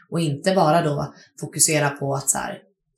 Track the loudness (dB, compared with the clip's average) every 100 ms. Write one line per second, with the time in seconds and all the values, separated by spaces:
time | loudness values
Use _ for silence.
0 | _ -2 -2 0 0 4 4 4 2 -2
1 | -6 -10 -20 -14 -10 0 2 2 0 -2
2 | -4 -2 -2 -4 -6 -10 -16 _ _